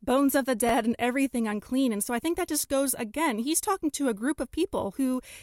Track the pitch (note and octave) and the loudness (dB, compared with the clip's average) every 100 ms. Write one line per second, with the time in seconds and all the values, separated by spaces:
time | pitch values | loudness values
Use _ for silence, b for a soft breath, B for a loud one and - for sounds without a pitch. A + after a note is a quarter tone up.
0 | - B3+ C#4 C#4 C4 A#3+ A#3+ A#3+ A3+ A3+ | 0 4 4 4 2 2 2 2 2 0
1 | A#3+ B3+ C4+ B3 A3 G#3 - B3+ C4+ G#3 | 0 2 0 0 -2 -2 -2 0 2 0
2 | - A#3+ D#4+ E4+ F4 D4 - C4+ C4+ - | -2 -2 -2 -2 -2 -2 0 0 0 -2
3 | A3+ B3 D#4+ A3 B3 D#4+ - G4 D#4 - | -6 -2 0 0 0 -2 0 -2 -2 -2
4 | C#4 G3+ A#3+ D#4 B3+ - F#4 G#3 G3 - | -2 0 -2 -2 -4 -2 -2 -2 -4 -2
5 | C4 B3+ B B | -2 -2 B B